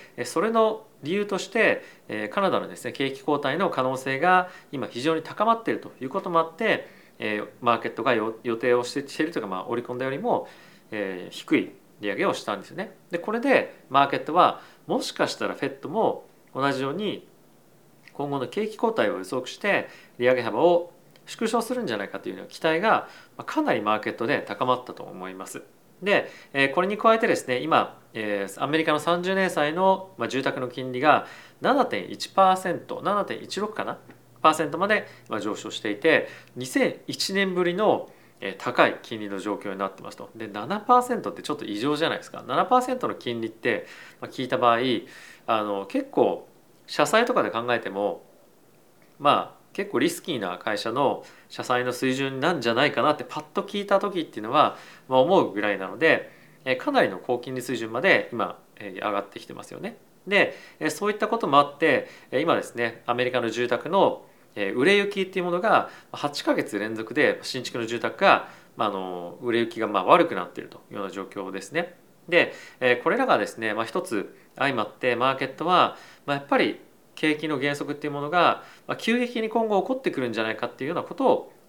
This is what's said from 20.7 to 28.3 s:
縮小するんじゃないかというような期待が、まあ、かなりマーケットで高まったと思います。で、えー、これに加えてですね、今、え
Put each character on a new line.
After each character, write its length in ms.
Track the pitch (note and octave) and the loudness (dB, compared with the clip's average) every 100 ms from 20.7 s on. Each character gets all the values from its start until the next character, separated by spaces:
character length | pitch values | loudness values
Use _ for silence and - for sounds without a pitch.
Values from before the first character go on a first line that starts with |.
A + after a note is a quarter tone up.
| E3+ - - _ - - | 4 2 -10 _ -20 -16
縮 220 | - A3 | -4 0
小 140 | A#3 | 0
す 120 | A3 | 0
る 80 | B3 | -4
ん 40 | F#3+ | -2
じ 80 | |
ゃ 20 | G#2+ | -4
な 80 | |
い 60 | G2 | -4
か 100 | G2 | -8
と 80 | - | -10
い 40 | |
う 40 | F#2+ | -10
よ 60 | |
う 20 | |
な 40 | F#2+ | -12
期 140 | - | -4
待 180 | D#3+ D#3+ | 0 2
が、 280 | G#3+ C#3 - - - - | 2 2 0 -14 -20 -16
ま 40 | |
あ、 20 | |
か 180 | - D4+ | -6 -2
な 100 | D4+ | 0
り 80 | B2 | 2
マ 140 | G#2 | 2
ー 60 | G#2+ | 0
ケ 100 | A2+ | 0
ッ 40 | |
ト 120 | G#2+ A#2 | -4 0
で 180 | B2 - | -2 -2
高 200 | - B2+ | -4 0
ま 100 | B2 | 0
っ 80 | |
た 80 | - | -4
と 100 | - | -14
思 260 | - F#2+ F#2 | -14 -12 -12
い 40 | |
ま 120 | F#2 F#2+ | -12 -12
す。 160 | - - _ _ _ | -14 -16 _ _ _
で、 280 | F#3 G3 - - - | 2 2 2 -8 -6
え 140 | C#3 C3+ | 0 2
ー、 80 | |
こ 80 | F3 | 2
れ 40 | F#3+ | 0
に 120 | G#3 | 2
加 160 | A3+ | 4
え 40 | A3+ | 4
て 80 | A3+ | 4
で 80 | |
す 140 | C#3 - | 0 0
ね、 120 | B2+ | -2
今、 380 | D3 C3 F#2+ - - | 2 2 2 -4 -14
え 340 | A2+ G#2+ | -6 -2